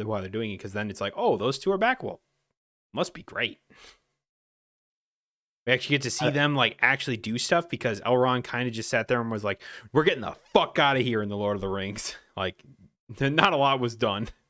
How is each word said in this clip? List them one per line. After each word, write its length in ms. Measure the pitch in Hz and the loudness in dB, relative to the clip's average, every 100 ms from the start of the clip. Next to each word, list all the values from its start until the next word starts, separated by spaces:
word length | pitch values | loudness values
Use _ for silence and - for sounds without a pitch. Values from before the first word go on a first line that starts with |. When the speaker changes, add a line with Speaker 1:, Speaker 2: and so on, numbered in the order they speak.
Speaker 1:
why 180 | 107 104 | -4 -4
they're 80 | 95 | -4
doing 220 | 107 110 | -4 -4
it, 80 | 95 | -6
'cause 140 | 101 | -8
then 180 | 104 107 | -6 -6
it's 100 | 98 | -4
like, 120 | 101 - | -6 0
"Oh, 200 | 233 113 | 0 2
those 200 | 113 135 | 0 -2
two 140 | - | -2
are 80 | 190 | 0
back. 240 | 226 254 | 0 0
Well, 180 | 110 - _ _ _ _ _ _ _ | -6 -10 _ _ _ _ _ _ _
must 220 | 117 180 | -6 -6
be 80 | - | -6
great." 380 | - - 117 - _ - - - _ _ _ _ _ _ _ _ _ _ _ _ _ _ _ _ - | -10 -4 -4 -6 _ -20 -20 -20 _ _ _ _ _ _ _ _ _ _ _ _ _ _ _ _ 0
We 60 | |
actually 220 | 127 - | 0 2
get 80 | 143 | 0
to 80 | 131 | 0
see 160 | - 123 | 0 0
Speaker 2:
Uh, 40 | |
Speaker 1:
them, 260 | 143 147 143 | 2 2 4
like, 220 | 117 - | 2 2
actually 360 | 120 135 - 117 | 2 2 -2 -4
do 220 | 110 120 | -4 -4
stuff, 300 | - 170 170 | 0 0 0
because 320 | 117 123 101 | -4 -2 -2
Elrond 420 | 110 123 127 127 | 2 4 4 2
kinda 300 | 120 123 123 | -2 -4 -4
just 180 | 113 107 | -4 -2
sat 160 | 120 110 | -2 0
there 140 | 123 | 0
and 100 | 117 | 0
was 140 | 113 | -4
like, 180 | 104 95 - - 110 | -4 -6 -8 -18 -2
"We're 100 | 135 | 2
getting 200 | 156 151 | 2 2
the 140 | 92 - _ | -4 -10 _
fuck 240 | 202 160 - | 4 4 4
outta 220 | 147 135 | 4 4
here 240 | 123 110 | 2 0
in 60 | 104 | -2
The 80 | 101 | -2
Lord 180 | 104 | -2
of 60 | 104 | -2
the 80 | 95 | -2
Rings." 480 | 98 98 101 - - | -4 -4 -6 -8 -10
<laughs> 120 | _ - | _ -6
Like, 240 | 95 - - - - _ - 110 | -4 -6 -14 -20 -20 _ -14 -2
not 320 | 139 151 196 | 0 4 4
a 40 | 156 | 4
lot 220 | 139 135 | 4 2
was 160 | 120 | 0
done. 360 | 113 117 101 110 - _ | 0 -2 0 -4 -10 _